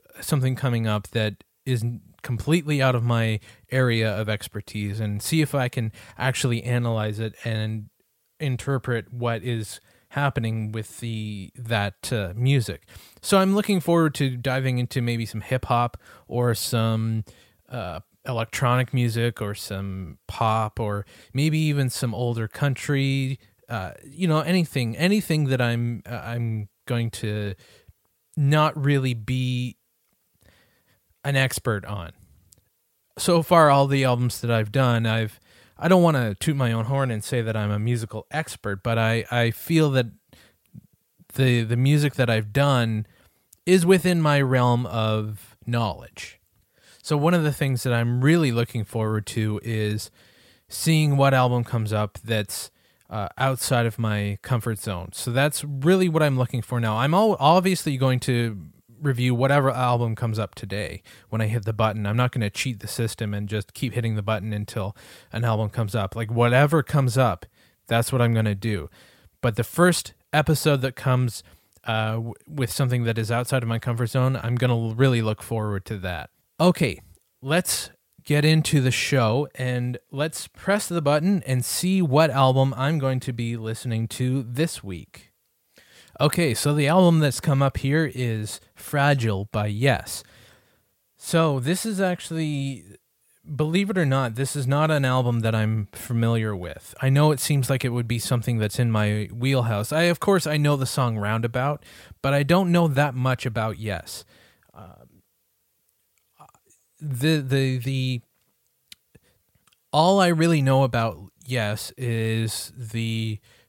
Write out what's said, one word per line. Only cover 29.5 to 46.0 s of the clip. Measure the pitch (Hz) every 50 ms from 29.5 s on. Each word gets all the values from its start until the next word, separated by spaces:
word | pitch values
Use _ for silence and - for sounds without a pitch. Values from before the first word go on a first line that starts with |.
| 127 123 123 123 - _ _ _ _ _ _ _ _ _ _ _ _ _ _ _ _ _ _ _ _ _ _ _ _ _ _ _ _ _ -
an | 139 143
expert | 135 135 127 - - - - 110 101 92
on. | - 104 101 85 78 - _ - _ _ _ _ _ - _ _ _ _ _ _ _ _ _ _ _ - -
So | - - 175 170
far, | 160 - 180 170 160 147
all | 139 139 139 139
the | 139 139 135
albums | 131 123 120 123 123 - -
that | - 117
I've | 117 113 107 104
done, | 104 139 135 123 120 113 113 113
I've, | 110 113 113 107 - - _ _ _ _ _ _ _
I | - - 165
don't | 190 185 175
wanna | 170 156 135 120 110 101
toot | - - 165 151
my | 139 131 117
own | 113 113 110
horn | 107 139 139 135 127
and | 117 107 104
say | - - 123
that | 113 110 110 110
I'm | 104 104
a | 104 104
musical | 104 117 123 117 113 110 - 107 - _
expert, | - 147 160 - - - - 104 101 98 -
but | 120 113 113
I, | 113 113 113 117 107 -
I | - 120 120 117
feel | 110 - - - 170 160 156 147
that | 135 131 120 113 - - _ _ - - _ _ _ _ _ _ - - - _ _ _ _ _ _ _ - _ -
the, | - 135 131 123 120 117
the | 110 120
music | 120 127 135 147 151 147 147 -
that | - 131 117
I've | 117 110 107 104 104
done | 139 143 143 139 127 117 113 113 107 107 - _ _ _ _ _ _ _ _ - _ -
is | - 180 190 170
within | 170 190 185 147 185 180 170
my | 160 151 147 143
realm | 139 131 127 127 123 123 120 120 123
of | - 120 117 110 110 107 110 107 107 107 104 - - - _ -
knowledge. | - 117 120 117 104 87 -